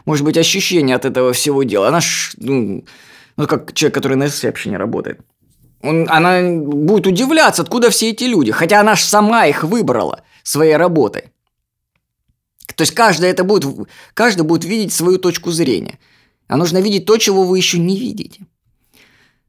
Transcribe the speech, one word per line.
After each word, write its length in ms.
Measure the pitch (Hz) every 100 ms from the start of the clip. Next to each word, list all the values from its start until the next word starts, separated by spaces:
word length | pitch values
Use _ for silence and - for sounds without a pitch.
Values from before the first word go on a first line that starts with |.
может 200 | - 151
быть, 120 | 143 156
ощущение 600 | 160 196 - 180 139 127
от 80 |
этого 280 | 131 127 127
всего 300 | 123 147 139
дела. 260 | 135 101 113
Она 120 | 165
ж, 340 | 160 - - -
ну, 480 | 120 135 104 98 - - - - _ -
ну, 100 | 147
как 260 | 147 -
человек, 220 | - 151
который 220 | 131 131 131
на 80 |
ресепшене 520 | 143 143 117 - - 95
работает. 440 | 101 - - - _ _ _ _ _ _
Он, 260 | 135 160 165
она 320 | 160 175 185
будет 680 | 180 170 147 147 151 208 190
удивляться, 540 | 180 262 320 277 175
откуда 300 | 160 240 240
все 180 | 190 226
эти 160 | 220
люди, 280 | 254 214 120
хотя 280 | 120 170 202
она 140 | 208
ж 80 | 196
сама 440 | - 208 214 233 175
их 180 | 143
выбрала 580 | 156 233 156 113 85 - _ _
своей 340 | - 143 160 151
работой. 480 | 175 165 107 - - _ _ _ _ _ _ _ _ _ _ _ _ _ -
То 80 | -
есть 120 | 156
каждый 340 | - 226 160 180
это 160 | 185
будет, 220 | 185 202 143 - - - -
каждый 320 | - 233 190 156
будет 180 | 165
видеть 300 | 180 226 202
свою 240 | - 175 185
точку 320 | 180 170 165
зрения. 480 | 160 151 98 - - _ _ _ _ _
А 80 | 127
нужно 220 | 175 180
видеть 260 | 202 196
то, 140 | 165 220
чего 260 | 214 190
вы 140 | 185 185
еще 200 | 175 175
не 200 | 170 196
видите. 480 | 247 214 - - 190 _ _ _ _ _ _ _ _ _